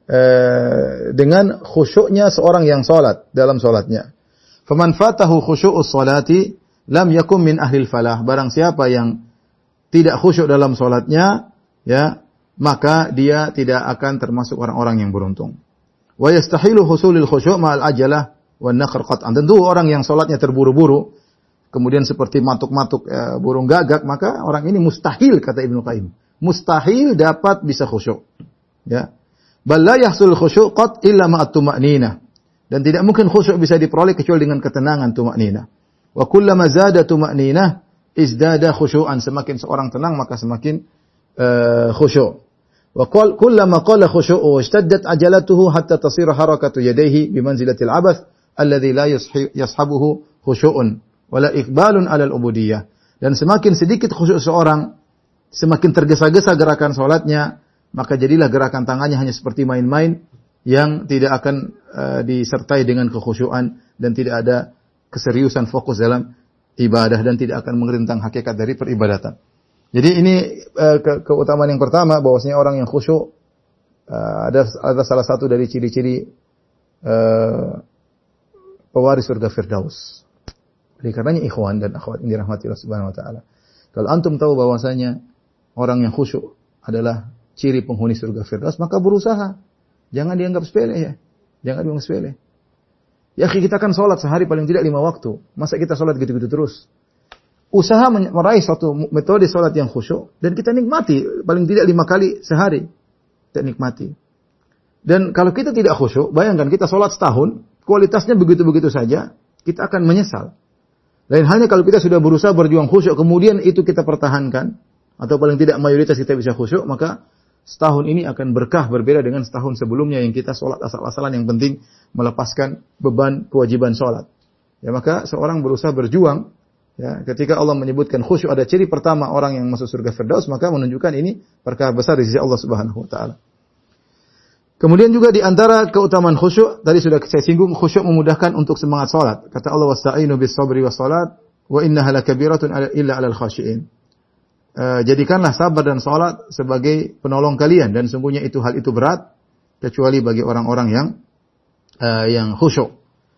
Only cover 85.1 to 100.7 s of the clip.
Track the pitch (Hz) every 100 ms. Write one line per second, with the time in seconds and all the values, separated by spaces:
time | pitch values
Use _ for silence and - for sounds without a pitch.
85.1 | 120 _ _ _ _ _ - 123 123 117
86.1 | 117 139 - - _ _ _ - 113 117
87.1 | 113 101 - _ _ 139 131 - 113 113
88.1 | 113 110 107 104 107 156 - 170 196 185
89.1 | 202 226 208 196 196 _ _ _ _ _
90.1 | 127 160 180 180 180 165 214 233 185 156
91.1 | 143 _ _ _ _ 127 139 156 151 -
92.1 | 175 139 135 _ _ _ _ _ _ _
93.1 | _ _ - 175 196 180 202 208 180 202
94.1 | 185 147 165 175 156 151 175 160 143 160
95.1 | - 117 107 _ - 151 156 165 143 160
96.1 | 135 131 123 117 147 143 - _ _ _
97.1 | _ _ - _ _ _ 196 - 220 254
98.1 | 220 185 175 175 220 165 160 160 147 151
99.1 | 151 143 202 185 175 165 156 127 123 107
100.1 | 165 - _ 175 175 233